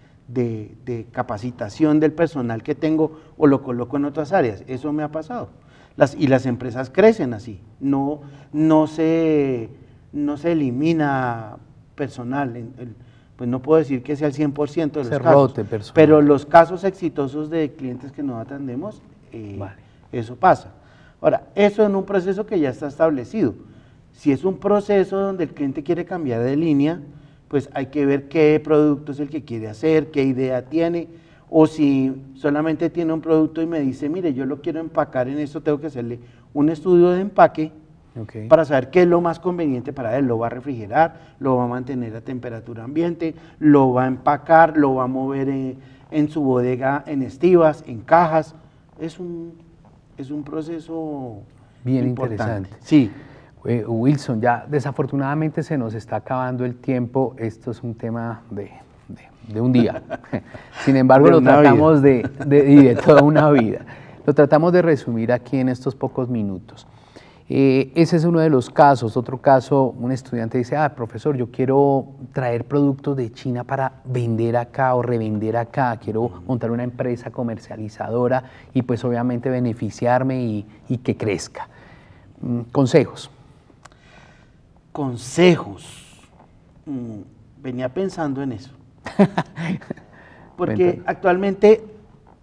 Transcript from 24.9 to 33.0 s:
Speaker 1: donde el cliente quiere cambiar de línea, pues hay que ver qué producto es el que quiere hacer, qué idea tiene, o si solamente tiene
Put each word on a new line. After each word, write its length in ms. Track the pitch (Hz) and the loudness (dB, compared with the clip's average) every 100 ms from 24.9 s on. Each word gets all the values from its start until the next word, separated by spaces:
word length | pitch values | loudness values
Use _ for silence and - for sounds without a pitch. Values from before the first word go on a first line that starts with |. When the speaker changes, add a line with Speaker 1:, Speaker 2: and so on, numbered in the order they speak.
| 202 185 190 | 0 0 -2
Speaker 1:
donde 260 | 196 190 | -4 -4
el 60 | 151 | -6
cliente 320 | - 139 135 | -4 -6 -6
quiere 200 | 147 170 | -4 -4
cambiar 380 | 170 185 147 113 | -4 -8 -4 -2
de 140 | 120 143 | -2 0
línea, 440 | 165 143 147 175 - - - _ _ | 0 2 0 -2 -10 -20 -20 _ _
pues 240 | 143 131 | -4 -4
hay 120 | 143 131 | -8 -6
que 180 | 147 139 | -2 0
ver 220 | 139 139 | 0 -2
qué 320 | 165 151 151 | 2 4 4
producto 500 | 147 151 151 143 147 | 2 2 4 0 -6
es 80 | 135 | -10
el 80 | 147 | -8
que 160 | 151 | -10
quiere 240 | - 117 110 | -10 -10 -10
hacer, 420 | 104 160 156 147 | -4 0 2 0
qué 140 | 147 | -2
idea 420 | 135 127 131 127 123 | 0 0 -2 -4 -4
tiene, 400 | 156 165 170 160 - _ _ _ | -2 0 -2 -8 -16 _ _ _
o 180 | 160 156 | 4 4
si 540 | 156 143 135 131 131 - | 4 0 2 0 -4 -12
solamente 560 | - 151 147 160 156 165 | -6 -2 0 -2 -2 -4
tiene 220 | 170 | -2